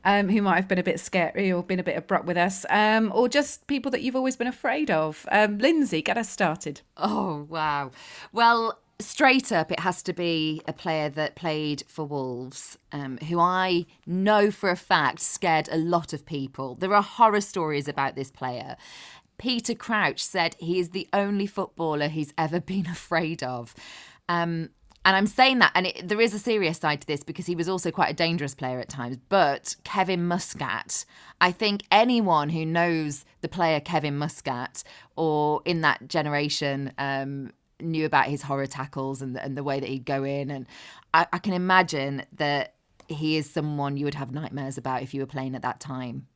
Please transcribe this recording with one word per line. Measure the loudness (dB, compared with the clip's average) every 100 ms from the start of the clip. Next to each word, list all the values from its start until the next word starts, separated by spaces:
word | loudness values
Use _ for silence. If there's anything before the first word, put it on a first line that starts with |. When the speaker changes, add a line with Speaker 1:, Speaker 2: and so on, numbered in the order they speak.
| 4
Speaker 1:
um, | 4 4
who | 4
might | 4 2
have | 2
been | 0
a |
bit | 0 -2
scary | -2 0 0 0 0
or | 0
been | 0 -2
a |
bit | 0 -4
abrupt | 0 -2 0
with | 2
us, | 2 0 0
um, | 4 4 4 2
or | 2 4
just | 2 0 -4 -4
people | -4 -2
that | -2
you've | -2 0
always | -2 -2
been | -4
afraid | -2 -2 -2 0
of. | 2 0 -4 0
Um, | 4 4 4
Lindsay, | 4 4 2 0
get | 0 -2
us | -2
started. | 0 0 0 -8 -10 _ -4
Speaker 2:
Oh, | -2 0 -2 -4 -6
wow. | -4 -2 -2 -4 -10 -20 -18 -8
Well, | 4 6 6 2 -6 _ _
straight | -8 4 6 6 4
up, | 0 0
it | -2
has | -2 -2
to | -6
be | -2 0 0 -2 -4 -8
a |
player | -8 -4 -2 -2
that | -4 -6
played | -4 -4 -2 -2 -4 -8
for | -10
Wolves, | -6 -4 -4 -6 -10 -8 -6 -6 _
um, | -10 -8 -8 -2
who | 4
I | 4 4 2 0 -2 _ -4
know | 0 4 6 6
for | 2 -2
a | -2
fact | 2 4 4 0
scared | -2 0 2 2 2
a | -2
lot | 2 0 0
of | -12 -8
people. | -6 -6 -8 -10 -6
There | 2
are | 2
horror | 2 6 6 6
stories | 0 -2 -2 -2 -4
about | -2 -2 -4
this | -10
player. | -8 -8 -8 -10 -14 -16 -20 -20 -20 _ -8
Peter | -4 -2 -2
Crouch | -6 -2 0 0 0
said | -4 0 0 -2
he | -2 -2
is | -2
the | -6 -2
only | 0 0 -2 -2
footballer | -4 -6 -4 -2 0 -2
he's | -2 -4 -2
ever | 0 0
been | -2 -4 -2
<laughs> |
afraid | -6 -2 -2 -2 -4
of. | -6 -8 -10 -16 -20 -20 -20 -16 -2
Um, | 0 0 -2 -6 _ _ _ 4
and | 4
I'm | 2
saying | 6 6 8
that, | 6 6
and | 0
it, | -6 -4
there | 2
is | 2
a | 2
serious | 0 2 2 0
side | -2 -2
to | -2
this | -6
because | -4 -8 -4
he | -2
was | 0
also | 0 -2
quite | 2 0
a |
dangerous | 2 0 0 -4
player | -6 -6 -6
at | -8
times. | -8 -8 -10 _
But | 4 4 2 -6 -10 -4
Kevin | -2 0 0 0
Muscat, | -2 -4 -6 -4 -6 -4 -6 -6 -18 -20 0
I | 0
think | 2 0 0 4
anyone | 4 6 4 4 2 2
who | -2 0
knows | 2 2 0 -2 -6 -12 _
the | -10
player | 0 0 0
Kevin | 0 -2 0 -2
Muscat | -4 -6 -6 -6 -8 -10 -14 -20 -14 -2
or | 0 2 2 0
in | 0 2
that | 2 2 -2
generation, | -2 0 0 0 -2 -2 -2 -6 -6
um, | -4 -4 -6 -8 -12 -16 _ _
knew | -4 -2 4
about | 4 4
his | -2
horror | -4 -4 -4
tackles | -8 -8 -6 -6 -6
and, | -8 -8
and | -8 -6
the |
way | -4 -4
that | -4
he'd | -6
go | -4 -2 -2
in. | -4 -4
And | -8 -10 -18 -20 -20 _
I, | 2 4
I | -2
can | -2
imagine | -2 4 4 4 0 -2 -4 -10
that | -4 0 0 -2 _ _ _ -12
he | -4 0 0
is | 0
someone | -2 -2 -2 -2 -2
you |
would | -4 -4
have | -6
nightmares | -6 -8 -8 -8 -6
about | -4 -4
if | -4
you | -6
were | -6
playing | -6 -6 -6
at |
that | -6 -8
time. | -10 -8 -8 -10 -14